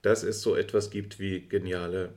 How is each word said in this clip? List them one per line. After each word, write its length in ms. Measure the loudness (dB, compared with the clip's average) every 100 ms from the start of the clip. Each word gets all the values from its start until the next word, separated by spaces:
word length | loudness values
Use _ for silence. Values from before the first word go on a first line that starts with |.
dass 220 | 4 4
es 180 | 2 0
so 140 | 2 2
etwas 340 | 2 0 0
gibt 280 | -4 -8 -6
wie 280 | -4 -4 -2
geniale 640 | -2 -2 -4 -2 -4 -4